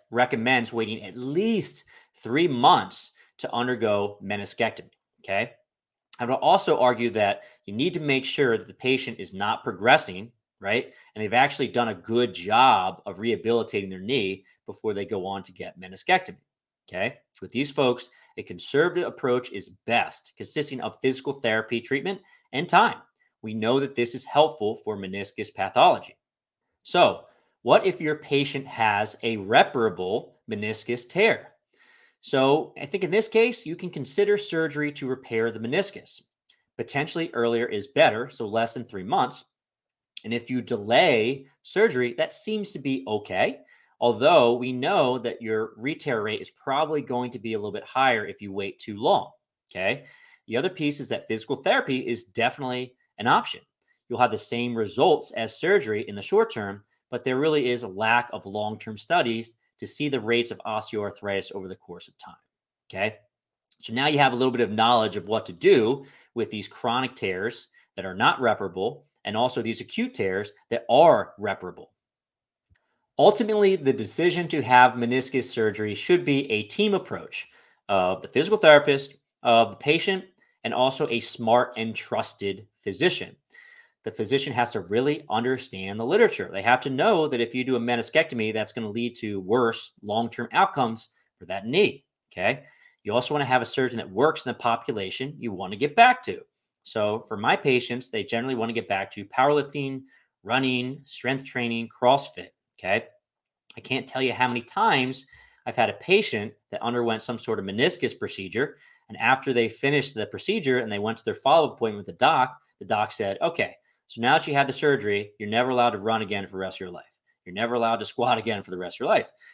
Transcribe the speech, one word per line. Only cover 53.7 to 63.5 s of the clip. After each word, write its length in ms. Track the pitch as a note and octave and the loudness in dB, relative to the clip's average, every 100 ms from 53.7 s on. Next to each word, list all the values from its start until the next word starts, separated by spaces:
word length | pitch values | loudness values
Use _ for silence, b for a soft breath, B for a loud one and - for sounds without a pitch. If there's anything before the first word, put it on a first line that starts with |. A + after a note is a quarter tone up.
| _ _ _ _ | _ _ _ _
You'll 100 | A#2 | 2
have 120 | A2+ | 2
the 60 | G#2+ | 2
same 380 | - A#2+ A#2+ A#2 | -6 -4 -4 -4
results 560 | G#2 A2+ E3+ D3 - | -4 2 4 2 0
as 260 | - A2 - | -8 -8 -4
surgery 460 | E3 G3+ A2 G#2+ G#2+ | 2 2 2 -4 -6
in 60 | G2+ | -10
the 60 | |
short 300 | - G3+ A3 | 0 0 0
term, 320 | A#2 G2+ G2+ - _ _ | -2 -8 -8 -16 _ _
but 120 | B2 | -6
there 140 | C3 C3 | -2 0
really 320 | D#3 D3+ B2 | 2 2 0
is 140 | A#2+ | -2
a 40 | A2 | -6
lack 420 | F#2 A2 A#2+ A#2+ | -4 2 2 2
of 120 | G#2 G2 | -8 -8
long-term 520 | G#2 G#2+ G#2+ - G#2+ | -6 -6 -6 -12 -14
studies 580 | - E3+ B2 A2+ A2+ _ _ _ | -2 0 0 -2 -8 _ _ _
to 80 | G#2 | -14
see 220 | - D3 | -6 -4
the 100 | C3+ | -4
rates 320 | G#2+ A#2 A#2 | 0 0 0
of 80 | G2+ - | -6 -6
osteoarthritis 880 | G#2+ - G#2+ G2+ - G2+ G2 - | -6 -6 -6 -6 -8 -6 -6 -6
over 160 | G2 F#2 | -12 -12
the 60 | F#2 | -16
course 340 | - F2 - | -18 -20 -20
of 80 | _ | _
time, 180 | - - _ _ _ _ _ | -20 -20 _ _ _ _ _
okay? 260 | F#2+ G#2+ A2 _ _ _ | -4 -4 -4 _ _ _